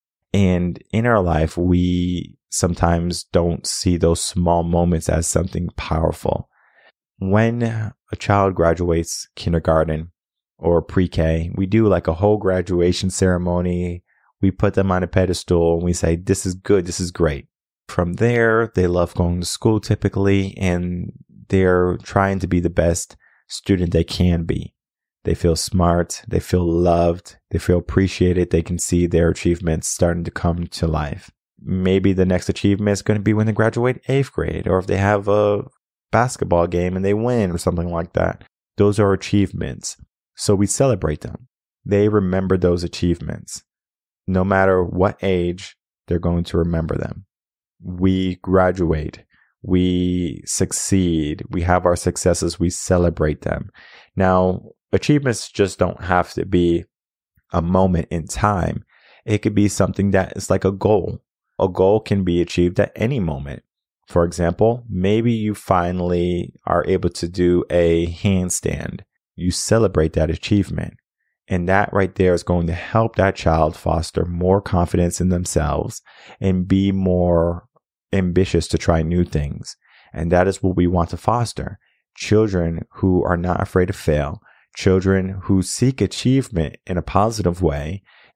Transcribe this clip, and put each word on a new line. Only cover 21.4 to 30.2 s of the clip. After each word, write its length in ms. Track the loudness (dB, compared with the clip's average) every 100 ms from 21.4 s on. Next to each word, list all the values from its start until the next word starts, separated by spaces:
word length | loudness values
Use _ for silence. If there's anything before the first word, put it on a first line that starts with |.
| -2
they're 500 | 2 4 4 2 -2
trying 400 | -2 0 0 0
to 80 | 0
be 140 | 0
the 100 | 0
best 460 | 0 0 0 -6 -16 _ _ _
student 440 | -6 -2 0 2
they 120 | 0
can 400 | 0 0 0 0
be. 300 | -2 -6 -8 _ _ _ _ _
They 100 | -6
feel 220 | 0 0 0
smart, 680 | -2 0 2 2 -2 -8 -6
they 120 | -4
feel 240 | 0 0
loved, 720 | 2 2 2 2 2 -2 -8 -20 _
they 80 | -4
feel 200 | 0 0
appreciated, 720 | 0 0 0 2 2 2 0
they 120 | 0
can 160 | -2 -4
see 280 | 0 0 2
their 220 | 2 2
achievements 600 | 2 -2 -2 -2 -4 -4
starting 360 | -2 0 0